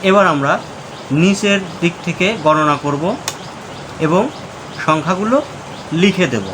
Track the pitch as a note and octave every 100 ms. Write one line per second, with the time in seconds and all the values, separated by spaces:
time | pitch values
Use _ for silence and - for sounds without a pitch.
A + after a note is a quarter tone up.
0 | G3 G3+ F#3 D3 C#3 F3+ - - - -
1 | - C#3 F3+ G3 G#3 G3+ F#3 - F3 E3+
2 | - E3 F#3 A3 D#3 D#3 D3+ C#3+ C#3+ C#3
3 | E3+ B3 - - - - - - - -
4 | D#3+ F3 C4 - - - - - - D#3
5 | D#3 F3+ G#3+ C4+ - - - - - D#3
6 | G3 F#3 E3 A#2 F#2+